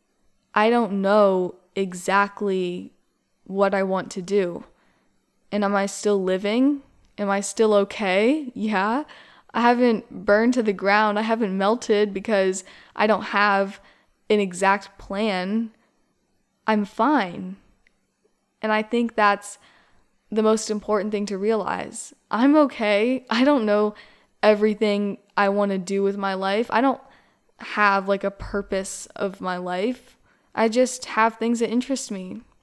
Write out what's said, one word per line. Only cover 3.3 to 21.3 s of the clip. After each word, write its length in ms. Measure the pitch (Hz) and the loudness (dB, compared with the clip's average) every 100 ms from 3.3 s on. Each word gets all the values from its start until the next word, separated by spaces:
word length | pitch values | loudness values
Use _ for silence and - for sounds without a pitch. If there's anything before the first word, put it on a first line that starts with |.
| _ | _
what 300 | - 190 196 | -10 0 0
I 80 | 196 | 2
want 280 | 190 185 - | -2 -2 -6
to 100 | - | -10
do. 440 | 175 202 180 170 - _ _ _ _ _ _ _ _ | -2 -2 -2 -4 -14 _ _ _ _ _ _ _ _
And 140 | 208 | -4
am 100 | 202 | -2
I 120 | 202 196 | 0 -2
still 360 | - 214 202 | -4 0 0
living? 600 | 185 185 202 226 269 285 - _ _ - | 0 -2 -2 0 2 0 -6 _ _ -8
Am 140 | 202 | -2
I 100 | 196 | -2
still 320 | 202 - 220 | -2 0 4
okay? 800 | 208 202 - 202 185 220 311 269 | 4 2 -2 0 2 2 0 -4
Yeah. 500 | - 214 202 202 247 302 - - - _ | -6 -2 0 0 -2 -6 -14 -20 -20 _
I 60 | - | 0
haven't 640 | 240 240 247 226 - - 208 | 2 4 4 2 -4 -6 2
burned 260 | 208 233 | 4 4
to 80 | 254 | 2
the 100 | 214 | 0
ground. 440 | 185 190 208 214 208 | -2 2 2 2 0
I 40 | |
haven't 340 | 220 226 214 190 | -2 -2 -2 0
melted 560 | 196 240 - 208 208 | 0 0 0 0 0
because 520 | 196 202 202 190 190 - - - | -2 -2 0 0 -2 -8 -20 -16
I 120 | - 214 | -2 0
don't 160 | 196 | 0
have 580 | 208 202 208 196 196 202 _ _ _ _ - | 0 0 2 2 0 -6 _ _ _ _ -2
an 120 | 214 | 0
exact 580 | 196 175 190 202 - - | 0 0 0 0 -2 -20
plan. 720 | - 196 220 185 185 220 226 - _ _ _ _ _ _ _ _ - | -10 -4 -2 -2 -2 -4 -4 -10 _ _ _ _ _ _ _ _ -2
I'm 180 | 214 | -2
fine. 720 | 202 - 226 294 190 175 185 196 _ _ _ _ _ _ _ _ _ _ | -2 0 2 2 0 -6 -12 -14 _ _ _ _ _ _ _ _ _ _
And 120 | 220 | -2
I 100 | 214 | -2
think 320 | 220 240 233 | 0 0 0
that's 440 | - 208 202 - - _ _ _ _ _ _ _ | 2 2 2 -4 -20 _ _ _ _ _ _ _
the 120 | 214 | 0
most 280 | 214 220 - | 2 2 0
important 400 | 208 - 208 202 | -6 -2 -2 -2
thing 160 | 208 | -4
to 120 | 202 | -4